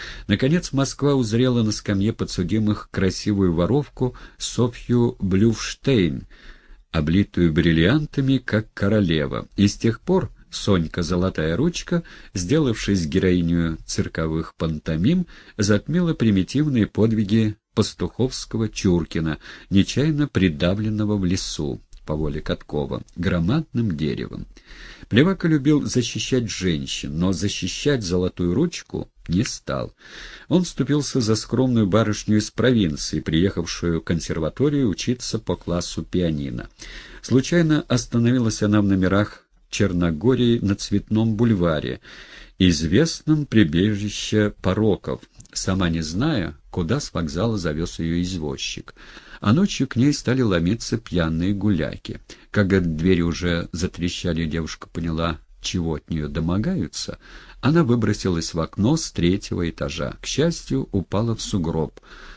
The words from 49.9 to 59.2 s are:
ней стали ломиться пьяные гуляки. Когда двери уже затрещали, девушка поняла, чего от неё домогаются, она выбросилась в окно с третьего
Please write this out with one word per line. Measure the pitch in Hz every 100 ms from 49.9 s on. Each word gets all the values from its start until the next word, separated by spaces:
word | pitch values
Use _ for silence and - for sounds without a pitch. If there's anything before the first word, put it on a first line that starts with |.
| 113
ней | 139
стали | 143 - 131
ломиться | 117 87 85 113 - 117
пьяные | - 85 80 80 90
гуляки. | 101 104 82 73 - - 92 - - -
Когда | - 95 95
двери | 87 78 90 87
уже | 85 78 90 85 -
затрещали, | 85 90 - 87 - 90 82
девушка | 80 82 78 - -
поняла, | 87 82 80 82 80 - -
чего | - 92 82
от | 76 -
неё | 80 76
домогаются, | 80 80 95 147 185 76 - - - - - - -
она | - 165
выбросилась | 131 120 107 104 95 85 -
в | 85
окно | 80 - 107 160
с | -
третьего | -